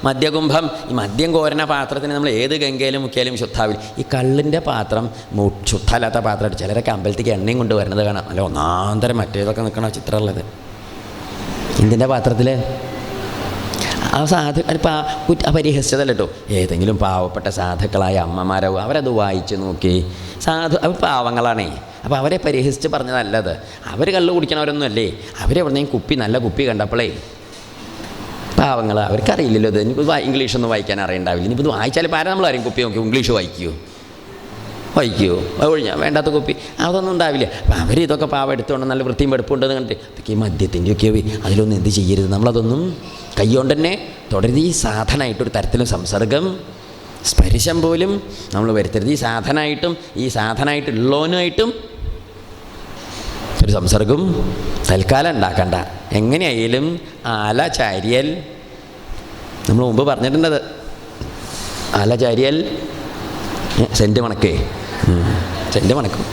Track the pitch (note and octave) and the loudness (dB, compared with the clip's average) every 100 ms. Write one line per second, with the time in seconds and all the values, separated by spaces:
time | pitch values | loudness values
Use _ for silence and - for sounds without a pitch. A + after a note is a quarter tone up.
0 | C3+ B2+ D3+ D#3 D#3 D3+ D#3+ - - B2 | 0 0 0 2 2 2 0 -6 -4 -4
1 | G#2 A2 D#3+ D#3+ D3+ D3 D3+ C#3+ C3 D3 | -2 0 2 2 2 0 0 0 -2 -4
2 | C#3+ C#3+ D3 A2 C3 D#3 C#3+ C3+ C3+ C3+ | -2 0 0 2 0 0 -2 0 0 0
3 | C3 B2+ B2+ B2 A2+ - A2 G#2+ - - | -2 -2 -2 -2 -4 0 0 -2 -6 -8
4 | - C3 B2+ C#3 D3 D#3+ - A#2+ G#2+ A2 | -2 0 2 2 2 0 0 -2 0 -2
5 | A#2 - - G#2 G2+ G2+ - A#2 - A#2+ | -2 -8 -6 0 2 0 -2 0 2 2
6 | A#2 A#2 A2 G2+ G#2 G2+ F#2+ G#2+ A#2+ G#2 | 2 0 0 0 -2 -4 -2 0 0 0
7 | F#2 G2 A2+ G2+ G2+ B2 A2+ G#2+ G2 G2+ | -2 0 0 0 0 0 2 2 2 0
8 | G#2 G2+ F#2 F2+ F#2 D2 D#2 F2+ G2 G#2+ | 0 0 -4 -2 0 0 0 2 0 2
9 | A#2 A#2 F#2+ G2+ G2+ G#2+ A2 A2 A2+ G2+ | 2 0 -2 -2 -2 0 -2 -2 -4 -4
10 | - G#2+ G#2+ F#2 - - - - - - | -2 0 0 -2 -6 -12 -16 -16 -14 -14
11 | - - - - - - - - G#2+ A2+ | -14 -12 -12 -10 -8 -6 -2 4 4 4
12 | C3 C3 B2 A#2 B2 C3 A2 - - - | 4 4 2 4 2 2 -2 -4 -8 -8
13 | - - - - - - - - - - | -8 -8 -8 -6 -6 -6 -6 -4 -4 -2
14 | - - D3+ F3+ D3 C#3+ E3+ D#3+ E3+ D#3 | 0 0 2 2 2 0 0 2 2 0
15 | D3 - - E3+ - D#3 D3+ C#3 C3 C3+ | -2 -4 0 2 4 2 4 2 2 2
16 | C#3 A2 F#2+ - - G2+ F2+ E2+ G2 G2+ | 2 2 0 -4 -4 0 0 2 2 2
17 | G2 F#2 F2+ F#2 G2 F#2+ F2+ F2 G2+ G2 | 2 2 0 -2 -4 -2 -2 0 0 2
18 | F#2+ F#2+ E2+ F2+ F#2 F#2+ F#2+ F#2+ G#2+ D3+ | 2 2 0 -2 0 2 2 0 0 -2
19 | C3 A2+ G2+ F#2+ F2 G2 F#2+ F2 F#2 F2+ | 0 0 2 0 -2 -4 -4 0 2 2
20 | F2 - - - - D#3+ E3 D3 - F3+ | 0 -6 -12 -4 -2 0 2 2 0 0
21 | E3+ C3+ A#2+ A#2+ A#2+ A2 F#2 C2+ - - | 2 2 0 2 2 2 -2 -6 -14 -12
22 | A2 C#3 C#3 D3 D#3 C3+ C3+ C#3 D#3 D3 | -2 0 0 0 0 2 0 0 -2 -2
23 | B2+ B2+ G#2 A2 F#2 D#2+ - - - G2 | -2 -2 0 0 -2 -6 -10 -14 -10 -2
24 | E3+ F#3 F3 F3 D3+ D3+ D3+ D3 C#3 A2 | 2 4 4 2 0 0 0 0 0 0
25 | G#2 - - - - C#3+ D#3 C3+ C#3+ - | 0 -4 -12 -4 2 2 2 0 0 -2
26 | - C#3+ G#2+ B2 A#2 - C3+ G#2+ G#2 A#2 | 0 0 2 2 0 0 0 2 0 0
27 | A2+ - - - - - - - - - | -2 -4 -14 -18 -18 -18 -18 -16 -16 -14
28 | - - - - - - C#3 B2 A2 G#2+ | -12 -12 -12 -12 -2 0 2 2 2 2
29 | G#2 G#2 - G3 C#3 A2 G#2+ G#2 G#2+ C3 | 2 2 2 2 4 4 4 4 2 2
30 | D3 D3+ B2+ C3+ B2+ B2 A#2 A2 G2 G2+ | 2 2 2 0 0 0 0 0 0 -2
31 | F#2+ F#2 F2+ F2 F2+ B2 D3+ G#2 A#2 E3 | 0 -2 0 0 0 0 0 0 0 0
32 | E3 D#3+ E3 F#3+ F3+ B2+ A#2+ - A#2+ G#2 | 0 0 0 2 2 2 -2 -2 0 0
33 | A2 B2+ G#2+ A2 F2+ F2+ F2 D2+ - - | 2 2 2 2 0 -6 -8 -8 -12 -20
34 | - - - - - - - - - - | -20 -20 -18 -18 -16 -14 -12 -12 -2 2
35 | B2 F2+ G2 F2 - - D3+ D#3 A2+ D2+ | 2 2 2 2 -2 0 2 2 0 0
36 | D2+ D3+ D#3 D3 D3+ D3+ - - E3+ F#3 | 2 2 2 0 0 -6 -8 -4 0 0
37 | F#3+ F3+ E3 C#3 A#2+ - - G#2+ E2 B2 | 0 0 2 2 0 0 2 2 2 2
38 | E3 D3 D#3 C#3+ C3+ C3+ A#2 C3+ C3 C3 | 2 0 0 0 0 -2 -2 -2 0 -2
39 | B2+ B2 C#3+ C3 - C3+ C3 C3+ A#2 A2 | -2 0 2 2 0 0 0 0 -2 -6
40 | - - - G#2+ G#2+ E2 F#2 F2 F2 G#2 | -8 -12 -2 0 0 0 0 2 0 4
41 | A2 G#2+ G#2+ G#2+ G2 G2+ G#2+ G#2 G#2 G2+ | 4 4 0 -4 2 2 4 4 2 2
42 | F#2 G2 F#2+ G2 A#2 A#2 A2+ C3 F3+ E3 | 2 2 2 2 2 2 2 0 -2 -6
43 | - - - - G#2+ B2+ C3 D3 E3 G3+ | -12 -16 -8 0 4 4 4 2 2 0
44 | - - - G2 A2+ C3 E3+ D#3+ A#2 G#2+ | -6 -14 -4 0 2 4 2 2 -2 -2
45 | A2 C#3+ C3 G#2 - A2 F#2+ A#2+ A#2+ F#2 | 0 0 0 -2 -2 0 0 2 2 0
46 | F2+ G2+ A2 C3+ F#3 F#3 - - - - | 0 0 2 2 0 -4 -10 -16 -18 -18
47 | - - - - - - E3+ E3 E3 E3 | -18 -8 -2 4 4 4 4 2 2 2
48 | F#3 G3+ - - - G2 A2+ G#2+ F2 A2 | 2 0 -6 -14 -6 0 2 2 2 0
49 | G#2 D3 A#2+ A2+ G2+ D3 D3+ D3 F3 E3 | 0 0 0 -2 0 0 0 -2 -2 -4
50 | - - B2+ A2+ G#2+ A2+ C#3+ D3 D3 A2 | -8 -6 -2 0 0 0 0 0 -2 0
51 | B2+ C#3+ D#3 F3+ F3 F3 A3+ A#3 - - | 2 2 2 0 0 0 -2 -2 -12 -8
52 | - - - - - - - - - - | -8 -8 -10 -18 -18 -18 -16 -16 -14 -14
53 | - - - - - - G2 G2+ F2 G#2+ | -12 -10 -10 -8 -6 2 4 4 4 4
54 | G#2+ C#3+ F#3 D3 F#2+ F#2 - - - F#2 | 4 4 4 2 0 0 -2 -2 2 2
55 | F#2 C3 E3 C#3 F#2 F2 F#2 F2+ - - | 4 4 4 2 0 2 0 0 -2 -10
56 | - G#2 A2 D3+ F3 A#2 A2+ B2+ D3+ E3+ | -2 2 2 2 2 2 2 2 0 -4
57 | - - A#2+ G#2+ G#2+ A2+ E3 - A2+ F#2+ | -10 -10 -4 -2 2 2 0 0 0 0
58 | G2+ B2 C#3+ F3 D3 - - - - - | 2 2 2 -4 -8 -16 -18 -18 -18 -18
59 | - - - - - - - A2 B2 A2 | -12 -12 -10 -14 -14 -4 2 4 4 4
60 | C#3+ B2 B2 D3 D#3+ D3+ - - - - | 2 2 2 4 4 2 -2 -12 -12 -14
61 | - - - - - - - - - - | -14 -12 -12 -10 -10 -8 -8 -8 -2 0
62 | G2+ A#2+ B2 A#2 C3+ D#3 F#3 - - - | 2 4 2 4 2 2 -2 -6 -8 -10
63 | - - - - - - - - B2 - | -10 -10 -8 -8 -6 -4 -2 2 2 4
64 | G#2+ G#2+ A#2 G2 G2+ D2+ - - - - | 4 4 0 2 2 2 -2 -4 -8 0
65 | - F2 F2 F2 - - - - F#2 C3+ | 2 4 2 0 -2 -4 -2 2 4 2
66 | G#2 - - | 2 -2 -6